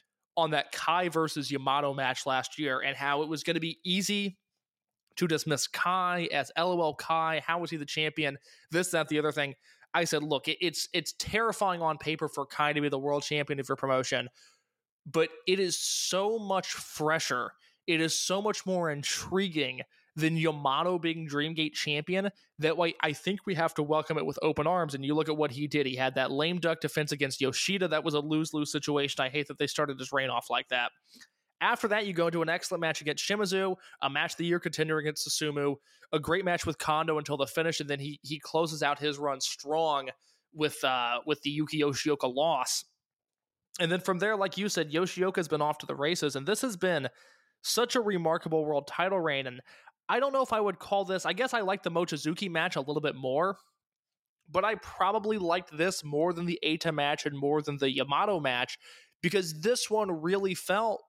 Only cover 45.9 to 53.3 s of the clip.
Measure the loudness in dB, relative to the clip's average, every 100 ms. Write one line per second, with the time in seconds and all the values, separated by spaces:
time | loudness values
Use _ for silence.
45.9 | -2 0 0 0 -2 -2 0 0 0 2
46.9 | 2 0 -8 -20 _ _ _ -2 0 2
47.9 | 2 2 2 2 0 2 0 2 0 -2
48.9 | 0 2 2 2 0 -2 -8 -16 -20 -20
49.9 | _ -2 2 2 2 2 2 0 -2 -2
50.9 | -2 0 -2 0 0 0 0 0 0 0
51.9 | 0 0 -2 -2 -2 -2 0 0 -2 -2
52.9 | -2 -2 -2 0